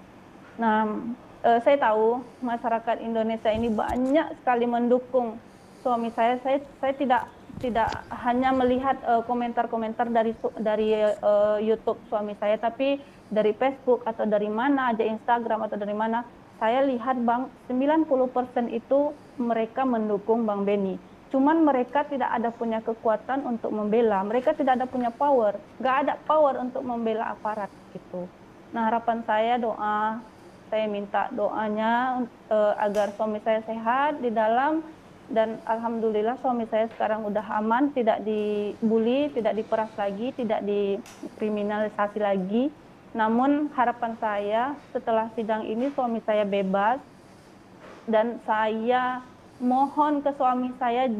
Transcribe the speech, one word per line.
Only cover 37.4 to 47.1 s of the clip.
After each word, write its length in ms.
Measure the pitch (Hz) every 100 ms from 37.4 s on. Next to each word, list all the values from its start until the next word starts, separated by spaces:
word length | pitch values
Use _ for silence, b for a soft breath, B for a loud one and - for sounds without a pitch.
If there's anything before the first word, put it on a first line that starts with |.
| 208 214
aman, 320 | 214 240 285 262
tidak 240 | 220 - 202
dibully, 1040 | 214 208 208 208 - 226 226 226 269 294
tidak 240 | 254 208 202
diperas 360 | 214 220 220 -
lagi, 400 | 202 196 247 262
tidak 240 | 220 214 202
dikriminalisasi 1500 | 202 202 196 - - - - 214 208 208 214 214 202 202 208
lagi. 480 | 208 196 185 226 285 - - - - 226
Namun 560 | 220 233 277 294 294 -
harapan 400 | 240 233 226 226
saya 440 | 220 202 202 220 262 285 -
setelah 360 | 247 233 226 226 233
sidang 280 | 220 214
ini 280 | 220 220 277 277
suami 240 | 247 226
saya 200 | 220 214
bebas, 560 | 202 202 190 196 208 269 -